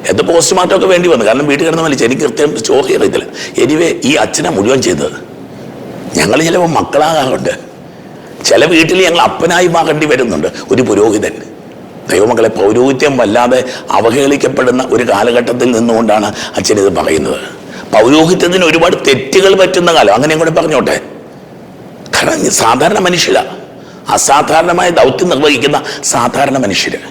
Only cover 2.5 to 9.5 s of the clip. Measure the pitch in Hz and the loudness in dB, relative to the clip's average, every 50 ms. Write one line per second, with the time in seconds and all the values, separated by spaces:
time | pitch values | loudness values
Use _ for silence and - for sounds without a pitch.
2.5 | - 120 - - 131 131 135 - 127 104 104 95 - - - - - - - - | 0 -4 -2 0 0 2 2 2 0 0 0 0 0 -2 -6 -6 -14 -14 -14 -8
3.5 | - - - 131 151 156 170 160 - - 101 120 147 - 110 - - - 147 104 | -2 0 0 2 2 0 0 0 -2 -2 -2 0 0 0 0 -2 -2 -4 -4 -2
4.5 | - 95 98 110 135 135 - - 90 73 - 78 - - - - - - - - | -2 0 0 2 0 0 0 0 -2 -2 -4 -6 -8 -10 -16 -16 -18 -18 -18 -18
5.5 | - - - - - - - - - - - - - 65 73 92 117 143 160 170 | -18 -18 -18 -16 -16 -16 -16 -14 -14 -14 -14 -6 -2 -2 0 2 2 0 2 2
6.5 | 175 180 175 170 151 113 - - - 143 151 156 165 156 135 131 - - 131 - | 2 2 0 2 0 -2 -2 0 0 0 0 2 2 0 0 0 -2 -2 -4 -4
7.5 | - - - - - - - - - - - - - - - - - - - - | -6 -6 -12 -20 -20 -20 -20 -20 -20 -20 -20 -20 -20 -20 -20 -20 -18 -8 -2 0
8.5 | - 107 135 160 180 160 160 151 180 185 185 170 170 170 - - - - 165 165 | 2 2 4 4 4 2 2 2 2 2 2 2 2 2 2 2 0 0 -2 0